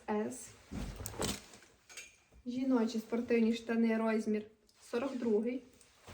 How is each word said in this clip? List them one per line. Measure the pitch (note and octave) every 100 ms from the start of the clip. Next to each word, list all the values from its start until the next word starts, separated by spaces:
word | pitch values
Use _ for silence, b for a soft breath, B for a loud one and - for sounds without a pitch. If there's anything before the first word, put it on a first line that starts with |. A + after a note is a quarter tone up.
| -
ес. | G#3+ A#3+ B3+ - - - - - - - - - - - - - - - - - - _ - B3
Жіночі | B3+ C4 B3 A3 A3+
спортивні | - A#3+ A#3+ A#3 A3+
штани, | A3+ - A#3 A3+ A3
розмір | A3+ A3 G#3+ G#3+ - _ _ _ -
сорок | A#3+ C4+ B3
другий. | A#3 G#3+ A#3+ C4+ - - - _ -